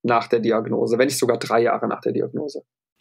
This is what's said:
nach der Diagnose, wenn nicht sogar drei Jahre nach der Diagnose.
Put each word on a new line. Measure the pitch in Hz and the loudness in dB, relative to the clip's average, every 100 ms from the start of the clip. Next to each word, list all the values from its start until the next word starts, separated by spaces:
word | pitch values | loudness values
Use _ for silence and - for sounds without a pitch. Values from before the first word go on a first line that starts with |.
nach | 120 117 - | 0 0 2
der | 117 | 0
Diagnose, | 117 110 120 120 117 117 | 2 0 0 -2 0 2
wenn | 135 | 2
nicht | 135 | 2
sogar | 120 120 | 0 0
drei | - 113 | 2 2
Jahre | 117 113 113 | 2 0 -4
nach | - | -4
der | - | -4
Diagnose. | - - 147 147 - - _ _ _ | -4 -4 -4 -8 -10 -18 _ _ _